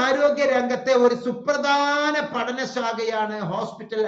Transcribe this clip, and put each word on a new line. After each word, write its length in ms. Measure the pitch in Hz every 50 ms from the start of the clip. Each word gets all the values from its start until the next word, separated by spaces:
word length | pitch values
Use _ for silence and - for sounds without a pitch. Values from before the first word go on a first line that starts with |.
| 254
ആരോഗ്യ 400 | 269 269 277 294 294 285 285 285 262 254
രംഗത്തെ 360 | 247 240 240 247 - - 254 262 247 240
ഒരു 120 | 247 240 240 -
സുപ്രധാന 880 | 262 226 - - 285 294 269 285 285 285 285 285 285 294 294 294 302 302 302 - - 262
പഠനശാഖയാണ് 1080 | 240 233 247 247 262 254 - - 247 240 226 226 220 226 220 226 214 214 214 214 214
ഹോസ്പിറ്റൽ 600 | 202 165 185 208 220 - - - 214 - 226 214 214